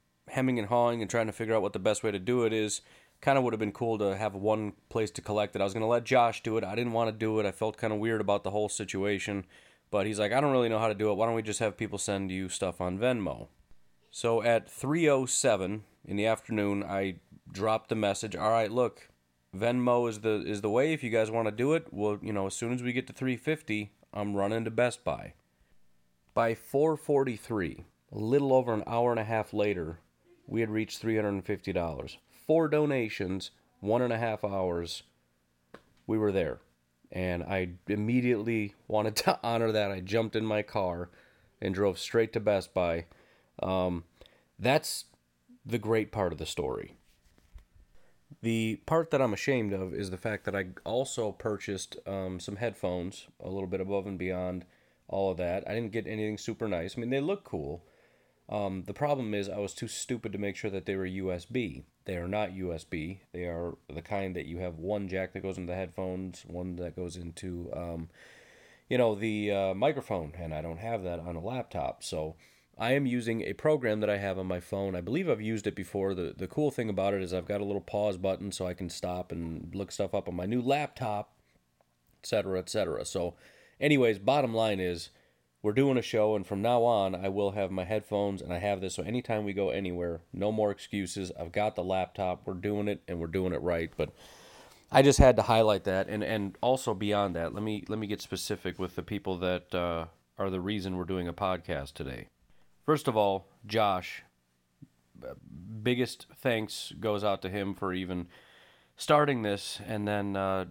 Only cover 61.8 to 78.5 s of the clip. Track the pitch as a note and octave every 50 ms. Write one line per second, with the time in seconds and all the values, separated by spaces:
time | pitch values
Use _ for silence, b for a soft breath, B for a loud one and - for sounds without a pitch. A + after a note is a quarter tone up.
61.8 | - _ _ _ - - F#2 F2 E2+ F2+ G2+ G#2+ G#2+ F#2 F#2 F#2+ F#2 F2 E2 D#2
62.8 | - - F2 D#2+ D2+ E2+ F#2+ F#2 _ _ - F2 F2+ F2 E2+ E2+ F2 E2+ - -
63.8 | _ - - E2 E2 - G#2+ G2 G2 F#2 F2+ F2 - D2 E2+ F2+ F#2 F2+ E2 D#2
64.8 | E2 G2 G#2+ G2+ G2 F2+ F#2 F#2+ F#2 F2+ - F#2+ F#2 F#2+ F#2 F#2+ F2+ E2+ F2+ F#2
65.8 | F#2+ F2 - G2 F#2+ F#2 F#2 F#2 F#2+ F#2 E2+ - - - E2+ F2 F2+ F#2 F2 F2
66.8 | F2 E2+ - F#2 F2+ E2+ E2+ F2+ E2+ E2+ E2+ - - F#2 F2 E2+ E2+ - - E2
67.8 | F2 E2+ E2+ E2+ E2 E2 B B B B B B B B B B B B B B
68.8 | B B C3+ B2 A#2+ A2+ G#2+ G2 G#2+ A2 G#2+ G#2 G#2 G#2 G2+ G2 G2 F#2+ F#2+ G2
69.8 | A#2+ D3+ D3 C#3 - - G#2+ F2+ D#2+ C#2+ D#2 F2+ E2+ D#2+ D#2 D2+ D#2+ E2 E2 E2+
70.8 | A2 A#2 A#2 G#2 F#2 F2+ F2 E2+ E2 F2 E2+ E2 F2 A2 B2+ B2+ - - - F2+
71.8 | C#2 B1 - - - - - D#2+ D#2 D#2 D#2+ b b b b b b b b -
72.8 | A2 A#2+ C3 C#3+ C#3 B2+ B2 B2 A2 A#2 A2+ A2+ - - G2+ - - D#3 D3+ C#3+
73.8 | B2 A2 G#2+ G#2+ G#2+ G#2 G#2 G2 G2+ G2 F#2 F#2+ F#2 F#2 F2+ F2+ - - G2+ G2
74.8 | G2 G2 F#2 F2+ E2+ G2+ B2 F3+ F#3+ E3 A#2+ G#2+ G#2+ A2 A2+ G#2+ - G#2+ - G#2
75.8 | F2 - - G2+ F#2+ G2 F#2+ F2+ F2 D2 - - F#2+ - - D3+ D3+ C#3+ - -
76.8 | A#2 A2 G2 F#2+ F#2+ G2+ G2+ G2 F#2+ E2+ F2+ F#2 E2+ - G2+ G2+ G2+ G2+ G2+ G2
77.8 | - - - G#2 G#2 G#2 F#2+ F2+ F#2+ F#2+ F#2+ - G2 G2+